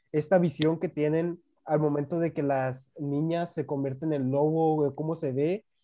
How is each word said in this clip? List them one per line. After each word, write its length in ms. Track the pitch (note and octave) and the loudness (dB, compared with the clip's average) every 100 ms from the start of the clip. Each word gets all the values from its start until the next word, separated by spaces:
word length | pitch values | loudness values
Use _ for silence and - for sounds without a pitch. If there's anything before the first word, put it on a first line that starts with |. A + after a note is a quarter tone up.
| _ | _
esta 260 | D3+ D3+ F#3 | -4 4 4
visión 400 | F3 - D#3 E3 | 4 2 0 0
que 100 | F3 | -2
tienen 540 | D3+ D3+ D#3+ E3+ E3+ _ _ | 0 0 2 0 -4 _ _
al 160 | - D3+ | -2 2
momento 380 | D3+ C#3+ C#3 E3+ | 2 0 -2 -2
de 140 | E3 | -2
que 100 | D#3+ | 0
las 500 | C#3 C3+ C3 C3 - - | 0 0 -2 -6 -12 -8
niñas 540 | C#3+ C#3+ D#3+ E3+ E3+ | -4 -2 0 -2 -4
se 120 | E3 C3+ | -6 -4
convierten 460 | C#3 C#3 C3 D#3+ | -2 -4 -4 -2
en 180 | D3 B2+ | -2 0
lobo, 540 | C#3 D#3 D#3+ D#3+ D#3 C#3+ | 2 2 2 2 2 0
de 60 | |
cómo 200 | C#3 D#3 | -2 -6
se 180 | D#3+ C#3+ | -4 -4
ve. 320 | B2+ D#3 G3+ - _ | 0 0 -2 -8 _